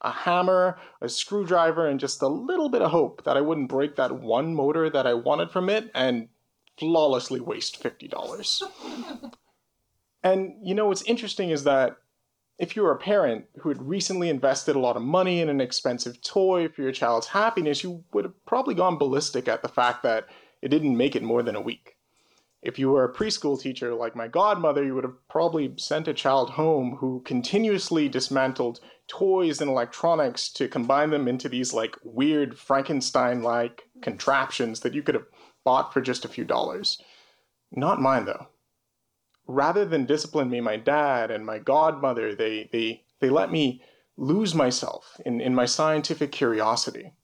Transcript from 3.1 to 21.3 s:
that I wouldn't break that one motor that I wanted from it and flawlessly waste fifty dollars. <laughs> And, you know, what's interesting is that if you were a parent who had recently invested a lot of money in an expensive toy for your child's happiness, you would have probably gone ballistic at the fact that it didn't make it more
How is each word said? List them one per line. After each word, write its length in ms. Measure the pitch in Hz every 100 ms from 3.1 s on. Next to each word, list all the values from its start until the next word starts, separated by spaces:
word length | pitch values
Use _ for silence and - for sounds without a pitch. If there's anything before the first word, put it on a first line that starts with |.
| -
that 120 | 151 135
I 40 |
wouldn't 280 | 147 156 127
break 260 | 135 143
that 260 | 143 127 131
one 340 | 120 117 160
motor 360 | 160 139 160 160
that 160 | 147 127
I 80 |
wanted 360 | 120 131 151 170
from 200 | 180 185
it 200 | 214 226
and 340 | 127 131 120 113 _ _ _ _ -
flawlessly 600 | 156 165 147 127 - 127
waste 400 | 117 110 - -
fifty 280 | 120 - -
dollars. 540 | - - - - - 381
<laughs> 40 | - - - - 262 240 - _ _ _ _ _ _ _ _
And, 340 | 185 190 190 -
you 140 | 180
know, 120 | 202 214
what's 160 | 190
interesting 480 | - 240 214 - 180
is 120 | 151
that 340 | 143 135 127 - _ _ _ _ _ -
if 160 | 180
you 80 | 220
were 80 | 185
a 80 | 135
parent 460 | 185 208 143 110 - -
who 80 | 156
had 120 | 131
recently 480 | 131 190 - 185 175
invested 460 | 135 135 139 -
a 60 | 139
lot 160 | 123 120
of 60 |
money 380 | 123 180 185 175
in 80 | 160
an 120 | 139
expensive 600 | 127 - 131 123 123 120
toy 480 | - 196 190 180 160
for 140 | -
your 80 | 131
child's 380 | 131 120 117 -
happiness, 560 | 202 226 214 151 139
you 180 | 180 175 -
would 120 | 202
have 200 | 185 -
probably 300 | - 254 269
gone 240 | 180 185 160
ballistic 480 | 139 135 - 123 120
at 160 | 113
the 60 | -
fact 340 | - 123 120
that 240 | 135 113 - - - _
it 60 | 127
didn't 280 | 151 151 120
make 180 | 139
it 80 | 127
more 220 | 113